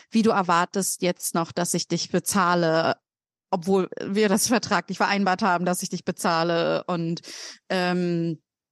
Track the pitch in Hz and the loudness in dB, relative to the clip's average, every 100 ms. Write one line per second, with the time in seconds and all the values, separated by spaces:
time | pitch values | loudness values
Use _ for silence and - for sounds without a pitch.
0 | - 226 220 196 180 170 180 196 185 - | -2 2 2 2 2 2 2 -2 -4 -2
1 | 180 - - 170 165 - 175 170 - 170 | -2 -2 -4 -4 -2 -4 -2 -2 -2 -4
2 | - 180 - 202 175 175 165 160 160 - | -2 -2 0 0 2 2 2 2 2 0
3 | _ _ _ _ _ 190 185 190 180 - | _ _ _ _ _ -4 0 0 0 -6
4 | - 196 214 208 - 226 - 180 - 180 | -4 0 2 2 2 0 0 -2 -2 -2
5 | 196 202 190 185 196 175 175 185 - 170 | 0 2 0 2 2 2 0 -2 -4 -8
6 | - - 190 165 170 170 160 165 - 175 | -8 -4 0 0 2 0 0 -2 -2 -4
7 | 165 170 - - - - - 185 180 180 | -4 -6 -8 -16 -18 -16 -6 -2 0 0
8 | 175 170 170 156 _ _ _ | 0 -2 -2 -6 _ _ _